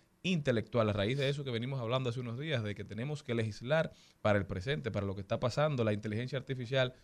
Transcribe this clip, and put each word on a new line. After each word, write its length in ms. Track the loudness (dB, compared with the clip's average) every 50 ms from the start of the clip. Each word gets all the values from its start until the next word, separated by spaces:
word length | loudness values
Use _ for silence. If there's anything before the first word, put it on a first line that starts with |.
| _ _ _ _ -2
intelectual, 680 | 0 0 0 2 2 2 2 2 0 2 2 4 4
a 20 | 4
raíz 260 | 2 2 0 0 0
de 100 | 0 0
eso 160 | 0 -2 -4
que 60 | -4
venimos 300 | -4 -2 -2 -2 -4 -4
hablando 300 | -2 0 0 0 0 0
hace 100 | -2 -4
unos 180 | -4 -6 -6 -6
días, 240 | -4 -2 -2 0 0
de 120 | -2 -4
que 100 | -6 -8
tenemos 380 | -8 -6 -6 -6 -4 -6 -6 -4
que 120 | -2 0
legislar 580 | 0 0 0 -2 -4 -2 2 2 2 2 2 -4 -12 -20 -20 -8 _ 2
para 160 | 4 4 4
el 80 | 2
presente, 440 | 0 -4 -4 -2 -2 -2 -2 -2 -2
para 160 | -2 -2 -2
lo 80 | -2 -4
que 60 | -6
está 200 | -4 -2 -2 0
pasando. 440 | 0 0 2 2 2 2 4 2 2
La 80 | 2 2
inteligencia 440 | 0 -2 -4 -4 -4 -4 -4 -4 -6
artificial 560 | -4 -4 -6 -6 -4 0 2 2 2 2 0 -6